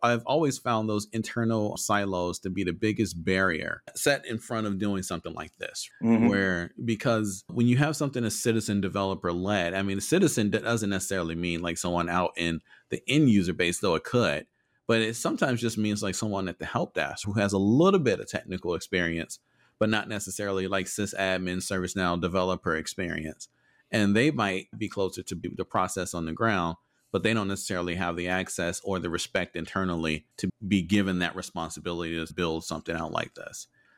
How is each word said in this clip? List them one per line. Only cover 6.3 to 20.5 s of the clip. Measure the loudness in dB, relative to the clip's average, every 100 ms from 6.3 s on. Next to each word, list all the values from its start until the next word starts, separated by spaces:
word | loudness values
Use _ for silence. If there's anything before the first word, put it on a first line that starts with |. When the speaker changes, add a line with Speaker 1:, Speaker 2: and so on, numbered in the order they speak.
| 4 2 0 -2 -6
Speaker 1:
because | -4 0 2 2 0 -4 -6
when | 2 4
you | 6
have | 4 2
something | -2 0
a | -2
citizen | 0 2 2 2 0
developer | 0 0 -2 0 -2
led, | 0 0 2 2
I | 0
mean, | -2 -2
a |
citizen | 2 4 4 4 2
d-, | 2
doesn't | 0 0 0
necessarily | -2 -2 -2 -2 -2
mean, | -2 -2
like, | -4 -4
someone | -2 0 2
out | 2 0 0
in | 0 -2 -6 -20 _
the | -6 0
end | 4 6
user | 6 4
base, | 2 0 2
though | 2 0
it | 2
could. | 2 2 0 -4 _ _ _ 0
But | 2
it | 2 -2
sometimes | -2 0 0 0
just | 0 0
means, | 0 0
like, | -2 -2
someone | -2 -2 -4
at | -6
the | -6
help | -4 -2 -2
desk | -4 -4 -4
who |
has | 0 2
a | 4
little | 4 6 6 6
bit | 4 2
of | -2
technical | -6 -6 -6 -4 -4
experience, | -2 0 0 -2 -6 -12 _ _ _ _
but | 2
not | 2 -2
necessarily, | -6 -6 -6 -2